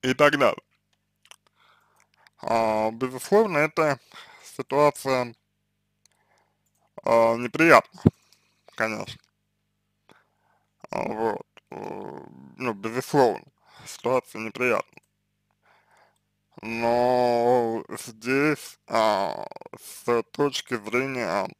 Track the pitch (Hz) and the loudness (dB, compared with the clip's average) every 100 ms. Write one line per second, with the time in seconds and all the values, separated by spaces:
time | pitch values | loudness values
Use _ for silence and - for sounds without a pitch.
0 | 127 127 147 143 123 - _ _ _ _ | -2 4 4 6 2 2 _ _ _ _
1 | _ _ _ - _ _ _ _ _ _ | _ _ _ -20 _ _ _ _ _ _
2 | _ _ _ _ - 117 113 110 110 113 | _ _ _ _ -4 0 0 0 -2 -2
3 | 127 127 - 202 220 156 156 - 156 135 | -6 -6 2 2 4 2 0 2 0 0
4 | _ - - - - - 131 139 147 - | _ -20 -20 -20 -20 -14 -4 4 4 2
5 | 135 127 123 113 _ _ _ _ _ _ | -2 -2 -2 -10 _ _ _ _ _ _
6 | _ _ _ _ _ _ _ _ _ - | _ _ _ _ _ _ _ _ _ -10
7 | - 117 117 117 120 - 165 127 - - | 0 2 2 0 -6 0 6 6 6 0
8 | - _ _ _ _ _ _ - 110 107 | 0 _ _ _ _ _ _ -8 -6 -6
9 | 101 - _ _ _ _ _ _ _ _ | -10 -14 _ _ _ _ _ _ _ _
10 | _ _ _ _ _ _ _ _ - - | _ _ _ _ _ _ _ _ -12 -8
11 | - 110 113 - - - _ - 101 98 | -8 -4 -4 -4 -10 -20 _ -14 -12 -12
12 | 101 - - 64 67 - 123 101 110 120 | -14 -16 -18 -20 -20 -8 -8 -6 -6 -8
13 | - 147 123 95 - _ _ - - - | 0 4 4 2 -10 _ _ -20 -20 -8
14 | 117 127 - 110 110 113 123 107 - - | -2 -2 -4 -12 -12 -4 -2 0 -4 -16
15 | _ _ _ _ _ _ _ _ _ _ | _ _ _ _ _ _ _ _ _ _
16 | _ _ _ _ _ - 113 113 117 120 | _ _ _ _ _ -18 -12 -4 0 2
17 | 123 123 123 120 120 123 117 113 - 110 | 2 2 2 2 4 4 2 -4 -8 -12
18 | - 110 117 135 151 147 - - _ 113 | -14 -12 -2 2 2 0 -8 -20 _ 0
19 | 110 101 95 - - - - - - - | 2 2 -2 -6 -12 -16 -20 -20 -20 -12
20 | - 117 - - 143 131 - 120 104 120 | -2 -2 -4 -4 -2 -2 -8 -8 -4 -4
21 | 135 127 104 95 95 | -4 -6 -4 -2 -4